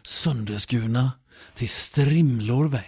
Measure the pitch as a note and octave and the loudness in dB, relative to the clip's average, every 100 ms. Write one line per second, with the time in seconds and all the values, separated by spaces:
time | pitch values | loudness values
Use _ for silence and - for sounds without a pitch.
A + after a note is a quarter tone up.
0 | - - E3+ B2+ G#2 G2+ - B2 A2+ A#2+ | -4 -2 0 -2 -6 -8 -4 -2 0 0
1 | C3 B2+ _ - - - A#2+ - - - | 0 -4 _ -20 -20 -8 0 0 2 2
2 | C#3 D#3+ D#3 A#2+ G#2+ B2 D3+ C3 | 2 4 4 2 0 0 0 -2